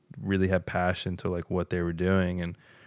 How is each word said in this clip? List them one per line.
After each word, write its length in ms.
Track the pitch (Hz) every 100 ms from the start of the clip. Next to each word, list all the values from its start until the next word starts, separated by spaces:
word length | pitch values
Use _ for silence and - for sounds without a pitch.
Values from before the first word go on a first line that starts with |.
| - -
really 260 | 98 95 92
had 160 | 92 -
passion 520 | 90 90 92 92 87
to, 120 | 90
like, 200 | 87 -
what 220 | 90 85
they 100 | 90
were 120 | 85
doing. 460 | 82 90 95 90 90
And 140 | 85 90 - -